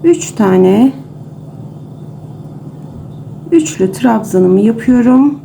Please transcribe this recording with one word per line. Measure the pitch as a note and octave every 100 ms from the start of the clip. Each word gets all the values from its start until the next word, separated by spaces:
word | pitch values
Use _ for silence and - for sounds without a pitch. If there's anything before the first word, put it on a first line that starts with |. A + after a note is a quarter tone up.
üç | E3+ D#3+ -
tane | - G3 F#3 F#3 G3+ C4 - - - - - - - - - - - - - - - - - - - - - - - - - -
üçlü | E4+ D#3 - F#3
trabzanımı | - B3 A3 - F#3 F#3 F#3+
yapıyorum. | G#3 A3+ B3+ B3 A#3+ B3+ C#4+ C#4+